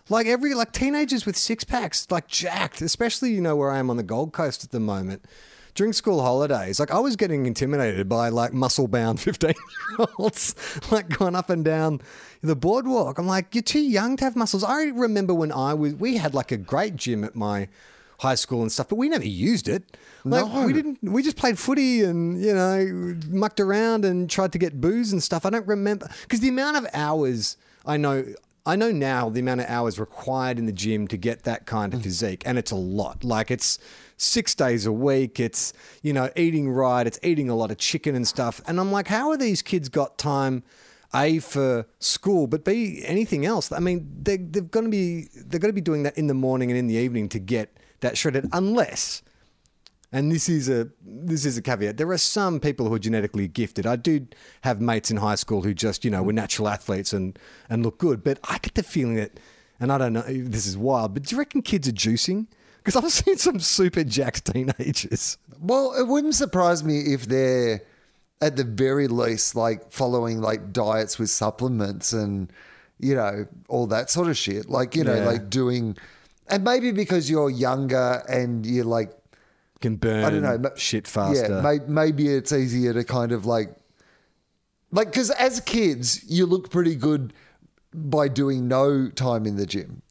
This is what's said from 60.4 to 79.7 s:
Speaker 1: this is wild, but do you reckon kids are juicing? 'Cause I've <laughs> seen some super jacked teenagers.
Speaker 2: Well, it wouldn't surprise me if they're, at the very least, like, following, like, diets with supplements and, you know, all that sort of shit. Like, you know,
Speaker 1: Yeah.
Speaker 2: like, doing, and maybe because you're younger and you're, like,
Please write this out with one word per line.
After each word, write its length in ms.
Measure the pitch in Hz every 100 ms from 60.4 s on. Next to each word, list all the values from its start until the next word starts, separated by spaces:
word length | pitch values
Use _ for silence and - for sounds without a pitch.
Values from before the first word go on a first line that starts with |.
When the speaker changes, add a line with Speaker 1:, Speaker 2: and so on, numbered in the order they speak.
| 127
Speaker 1:
this 160 | 110 98
is 100 | 95
wild, 340 | 123 127 110
but 100 | 104
do 100 | 139
you 40 | 247
reckon 240 | - 285
kids 260 | - 196 135
are 40 |
juicing? 540 | 110 110 117 - 196 220 _ _ _
'Cause 120 | - 247
I've 160 | 320
<laughs> 120 | -
seen 120 | - 381
some 240 | 359 226
super 420 | 160 - 185 175
jacked 440 | 147 127 127 - -
teenagers. 840 | 131 131 - 127 135 107 117 - - _ 127
Speaker 2:
Well, 320 | 175 262 262
it 120 | 254 247
wouldn't 280 | 285 302 277
surprise 460 | 269 180 175 170
me 180 | 156 147
if 260 | 147 139 110
they're, 560 | 131 131 127 120 104 - _ _ _ _ -
at 140 | 151 139
the 60 |
very 440 | 123 107 131 139 139
least, 480 | 120 113 113 - 120
like, 340 | 113 110 -
following, 500 | - 127 123 117 113
like, 320 | 110 107 98
diets 460 | 110 104 110 107 -
with 100 | 110
supplements 840 | - 107 - 127 117 101 95 -
and, 380 | 113 104 101 92 - - - _ -
you 140 | 135 131
know, 300 | 104 101 104 - -
all 180 | 127 117
that 220 | 107 -
sort 180 | 165 170
of 80 | 147
shit. 320 | 101 101 -
Like, 240 | 123 127
you 80 | 160
know, 120 | 139 113
Speaker 1:
Yeah. 80 | 101
Speaker 2:
like, 240 | 104 101
doing, 460 | 123 123 123 113 95 - - _ _ -
and 160 | 196
maybe 280 | 208 254 247
because 360 | 196 208 175 139
you're 220 | 156 143
younger 720 | 123 127 131 135 127 123 127 127
and 360 | 127 123 117
you're, 200 | 110 123
like, 260 | 113 117 107 - _ _ _ _ _